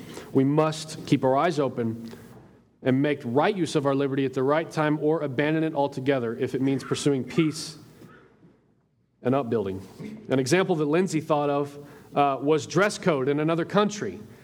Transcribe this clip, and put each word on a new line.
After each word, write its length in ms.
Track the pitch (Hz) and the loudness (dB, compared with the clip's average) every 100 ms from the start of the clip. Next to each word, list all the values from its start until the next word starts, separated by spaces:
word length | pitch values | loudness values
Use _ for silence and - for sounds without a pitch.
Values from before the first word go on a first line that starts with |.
| - - - | -14 -16 -2
we 120 | 135 | 2
must 640 | 135 151 156 156 - - - | 2 2 2 -2 -10 -12 0
keep 180 | 139 | 2
our 140 | 131 135 | 4 2
eyes 220 | 170 147 | 2 0
open 520 | 135 123 117 113 - - - - - - _ _ | -2 -2 -4 -4 -10 -16 -20 -20 -20 -20 _ _
and 200 | 131 131 | 0 2
make 180 | 147 147 | 2 0
right 320 | 120 127 175 202 | 0 2 2 0
use 200 | 151 160 | 0 0
of 100 | 139 | 2
our 80 | |
liberty 320 | 139 143 139 135 | 2 0 0 -2
at 80 | |
the 80 | 135 | 0
right 280 | 131 156 165 | 2 2 0
time 280 | 156 151 151 | -2 0 2
or 200 | 151 160 | 2 0
abandon 420 | 147 123 147 160 | -2 -2 0 0
it 120 | 160 147 | 0 0
altogether 600 | 143 139 131 135 117 117 | -2 0 0 0 0 -2
if 160 | 127 135 | -4 0
it 60 | |
means 220 | 135 135 | 0 0
pursuing 400 | - 131 151 135 | -2 -2 0 0
peace 540 | 120 - 156 143 - - - - - - - _ - _ _ _ _ _ _ _ | 0 0 0 -2 -12 -16 -20 -20 -20 -20 -20 _ -20 _ _ _ _ _ _ _
and 140 | 123 135 | 0 0
upbuilding. 460 | 117 117 98 95 - - - - - | 0 -2 -2 -6 -12 -16 -16 -14 -2
An 100 | 131 | 0
example 360 | 131 175 190 160 | 2 2 2 0
that 80 | 147 | 2
Lindsay 340 | 165 190 160 | 2 2 -2
thought 300 | 151 151 147 | 0 0 0
of, 280 | 143 143 - - - - 143 | -2 -4 -8 -18 -20 -4 2
uh, 220 | 143 135 | 2 2
was 240 | 139 156 113 | 2 2 2
dress 320 | 160 208 208 | 2 2 0
code 300 | 185 143 131 | 0 0 0
in 120 | 147 | 0
another 260 | 156 165 165 | 2 0 2
country. 540 | 190 208 - 113 85 - - | 2 2 -2 -8 -8 -16 -20